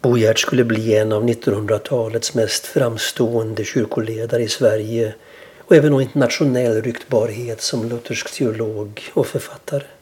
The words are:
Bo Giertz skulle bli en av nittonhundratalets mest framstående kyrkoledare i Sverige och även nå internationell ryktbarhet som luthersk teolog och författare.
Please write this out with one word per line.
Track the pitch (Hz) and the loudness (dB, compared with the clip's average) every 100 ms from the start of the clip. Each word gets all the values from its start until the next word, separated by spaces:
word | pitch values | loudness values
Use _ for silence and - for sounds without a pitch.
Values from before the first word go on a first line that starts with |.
Bo | 127 120 | 2 4
Giertz | 110 110 | 4 2
skulle | - 127 | 2 2
bli | 120 110 110 107 | 2 2 2 2
en | 110 | 4
av | 107 | 0
nittonhundratalets | 117 117 - 104 104 107 - 131 113 113 - | 0 0 0 -2 0 -2 0 -2 -2 -4 -4
mest | - 110 - - | -2 0 -2 -4
framstående | - 123 110 - - 117 117 110 110 | 0 0 -2 -6 -2 0 0 -2 -4
kyrkoledare | 104 - 110 - 110 110 113 117 | -4 -2 -2 -2 -4 -4 -2 -2
i | 117 | -2
Sverige | - 120 110 107 117 110 107 - - - - | 2 2 2 -2 -2 -2 -4 -20 -20 -20 -20
och | - 165 | 6 6
även | 147 | 8
nå | 139 | 4
internationell | 135 147 123 - 147 127 123 110 | 2 2 2 2 2 2 2 0
ryktbarhet | 117 117 - 117 113 107 120 110 | -2 -6 0 0 0 -4 -10 -6
som | - 123 113 | -4 -4 -4
luthersk | 120 - 120 - | -6 -6 -8 -8
teolog | - 127 110 113 107 104 107 - | -2 -2 0 -4 -4 -8 -10 -6
och | - 131 | -2 -2
författare. | - - - - 143 143 - | -4 -8 -16 -6 -6 -6 -20